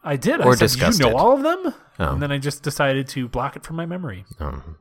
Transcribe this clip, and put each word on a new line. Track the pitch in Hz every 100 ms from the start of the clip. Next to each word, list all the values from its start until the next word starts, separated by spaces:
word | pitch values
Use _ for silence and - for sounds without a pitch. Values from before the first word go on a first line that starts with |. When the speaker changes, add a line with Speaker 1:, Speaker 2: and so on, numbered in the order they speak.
Speaker 1:
I | 160 143
did. | 202 311
Speaker 2:
Or | 127
Speaker 1:
I | 123
said, | -
"Did | -
you | -
Speaker 2:
disgusted. | 214 123
Speaker 1:
know | 110
all | 202 277
of |
them?" | 294 359 349 - _ -
Speaker 2:
Oh. | 160
Speaker 1:
And | 135
then | 143
I | 139
just | 139 -
decided | - - 143 135 131
to | 139 120
block | 120 135 147
it |
from | - 160
my | 165
memory | 180 160 92 98 -
Speaker 2:
Um. | 76 67 76 78